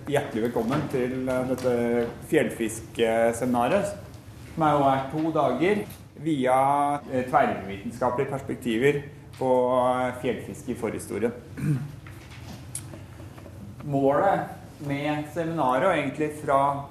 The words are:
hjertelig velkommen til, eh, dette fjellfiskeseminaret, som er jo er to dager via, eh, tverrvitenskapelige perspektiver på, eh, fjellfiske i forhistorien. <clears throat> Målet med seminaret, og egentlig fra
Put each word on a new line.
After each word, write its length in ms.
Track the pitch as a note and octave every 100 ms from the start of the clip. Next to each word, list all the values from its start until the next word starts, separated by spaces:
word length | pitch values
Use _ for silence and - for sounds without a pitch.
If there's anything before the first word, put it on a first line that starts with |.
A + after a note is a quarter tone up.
hjertelig 400 | A#2+ C#3+ - A#2 A#2
velkommen 380 | A#2+ A2+ C#3 C3+
til, 260 | C3+ B2 C3 C3
eh, 200 | B2+ B2+
dette 240 | B2+ C3 A#2+ A#2+ A#2+ A#2 - -
fjellfiskeseminaret, 1600 | D#3 A#2+ - A2+ - - - A2+ A2+ A#2 A#2 B2+ A#2+ B2 F#3+ G3 - - - - - -
som 140 | -
er 80 | D#3
jo 120 | D3 C#3
er 160 | C3+ -
to 220 | D#3 D#3+
dager 500 | D#3 C#3 B2 E3+ G#3 - - - -
via, 400 | D3+ D3+ B2+ C3 C3+ C#3+ C#3+ C#3+
eh, 240 | - C3
tverrvitenskapelige 1040 | A#2+ D3 B2 G2+ F#2+ G2 A#2+ - B2+ B2 C3+
perspektiver 720 | - - B2+ A#2+ A2 C3+ D3 - - -
på, 180 | - C3 B2+ B2 B2+ B2
eh, 220 | B2+ B2+ A#2+
fjellfiske 480 | C3 G#2 - F#2+ -
i 60 | A#2+
forhistorien. 560 | A2 F#2+ - G#2 A2 A#3 - -
<clears throat> 220 | C#3+ C#3 - - - - - - - - - - - - - - - - - - - - D3+
Målet 600 | C#3 C3+ D3 - - - - - - C#3+
med 400 | C#3 D3 D3+ D3
seminaret, 500 | F3 E3 E3 C3 B2+
og 140 | F#3 E3
egentlig 340 | C#3+ C3+ D3+ D3+
fra 500 | C#3+ C#3 C#3 C#3 C3+